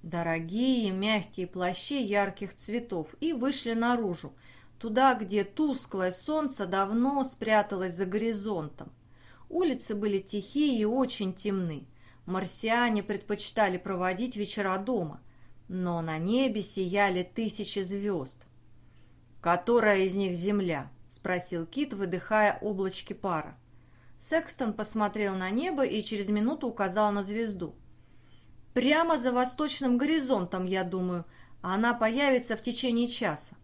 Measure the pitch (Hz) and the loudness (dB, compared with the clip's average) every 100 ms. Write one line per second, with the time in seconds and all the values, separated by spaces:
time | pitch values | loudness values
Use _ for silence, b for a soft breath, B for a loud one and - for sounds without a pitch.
0 | 170 170 170 165 165 202 262 254 214 190 | -6 -4 -2 -2 -2 0 2 4 2 0
1 | 202 214 - - 180 180 180 175 - 285 | 2 0 0 -6 -6 -2 -2 -2 -2 -2
2 | 214 202 202 196 196 - - 233 240 180 | 0 2 0 -2 -10 -10 -6 -6 -4 -6
3 | 156 - 311 285 262 285 233 226 233 240 | -6 -4 -2 0 0 0 -2 0 2 2
4 | 214 170 147 - B B B - 226 214 | 0 -4 -8 -16 B B B -10 -2 4
5 | 269 233 196 202 202 - 311 262 - 190 | 6 4 0 0 0 0 0 0 -4 -2
6 | 185 180 - 311 302 254 190 196 196 226 | -2 -2 -2 0 -2 -4 -2 0 2 2
7 | 254 277 262 - 214 214 214 196 185 170 | 2 2 -2 -4 4 4 4 -2 -4 -2
8 | 190 202 226 214 202 190 151 - - - | -2 0 0 -2 -4 -4 -4 -10 -18 -20
9 | b b b b b 330 359 254 - 208 | b b b b b 0 2 0 -2 -2
10 | 208 196 190 208 196 285 294 240 214 254 | 0 0 -2 -6 -4 2 2 4 2 2
11 | 254 - 190 185 208 196 175 147 - b | 0 0 -4 -2 -2 0 -2 -4 -12 b
12 | b b - 185 185 - 220 233 240 214 | b b -4 -4 -2 -4 0 2 4 2
13 | 202 196 - 208 - - 202 180 190 185 | 0 -6 -4 -4 -2 2 2 2 -4 -2
14 | 185 180 247 208 202 - 196 190 196 240 | 0 0 -4 -4 -6 -2 0 0 0 0
15 | 160 - b b b b - 185 180 170 | -2 -8 b b b b -8 -4 -2 0
16 | 160 160 170 240 269 214 196 - 185 202 | -2 -2 2 2 2 0 -4 -4 0 2
17 | 202 180 180 - 220 - 202 202 190 202 | 2 2 -2 -2 -4 -4 -4 -4 -4 -2
18 | 208 180 131 - - - - - b b | -2 -2 -4 -12 -20 -20 -20 -20 b b
19 | b b b - - 175 202 240 214 196 | b b b -4 0 2 4 4 6 6
20 | 190 190 196 175 185 208 185 151 - - | 4 2 0 0 0 0 0 -2 -6 -14
21 | - - - 180 175 170 165 262 285 196 | -20 -10 -2 -2 -2 -4 -4 -4 -4 -2
22 | 190 175 - 214 208 - 208 190 190 - | -2 -4 2 4 4 4 -2 -2 -2 -4
23 | - 196 196 160 156 - - b b b | -8 -6 -2 -2 -4 -14 -20 b b b
24 | b b - 320 330 - 233 214 214 220 | b b 0 0 0 -4 -4 -2 -4 0
25 | 208 208 202 190 185 214 349 294 269 220 | 0 0 -2 0 -2 0 0 0 0 0
26 | 208 214 202 208 220 302 254 - 196 185 | -2 -4 0 2 2 0 -4 -2 0 4
27 | 214 202 196 214 226 196 170 - - b | 2 2 -2 -2 -4 -4 -8 -10 -20 b
28 | b b b b b b - - 247 302 | b b b b b b -4 2 4 4
29 | 330 311 240 247 247 - 302 - 269 247 | 4 2 2 2 0 0 -2 0 2 2
30 | 294 320 262 226 180 185 185 190 180 185 | 4 2 2 0 2 -2 -2 0 0 -2
31 | 180 175 170 b b b 180 190 233 233 | -2 -2 -6 b b b -2 2 2 2
32 | 220 233 285 254 254 220 247 233 254 233 | 2 4 4 4 2 -4 -2 -2 0 2
33 | 240 - 208 151 - - | 0 0 -2 -2 -8 -18